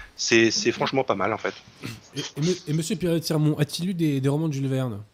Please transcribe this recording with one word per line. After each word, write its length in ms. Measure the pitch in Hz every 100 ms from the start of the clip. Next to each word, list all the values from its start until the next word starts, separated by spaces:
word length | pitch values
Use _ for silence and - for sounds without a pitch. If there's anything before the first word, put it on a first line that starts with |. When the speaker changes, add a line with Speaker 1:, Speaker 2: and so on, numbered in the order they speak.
| -
Speaker 1:
C'est, 360 | - - 117 113
c'est 180 | 104 117
Speaker 2:
Ok. 60 |
Speaker 1:
franchement 300 | - 139 135
pas 100 | 127
mal, 180 | 98 98
en 60 | 110
fait. 160 | 98 - - - 117 110 -
Speaker 3:
Et, 60 | 135
et 200 | - -
me-, 140 | 165 175 -
et 40 |
monsieur 220 | 156 160 180
Pierre 180 | 175
de 40 | 165
Tirmont, 380 | - 156 151 147
a-t-il 280 | 147 - 175
lu 80 |
des, 260 | 175 156 139
des 80 | 135
romans 200 | 147 160
de 40 |
Jules 140 | 135 135
Verne ? 340 | 131 127 104 107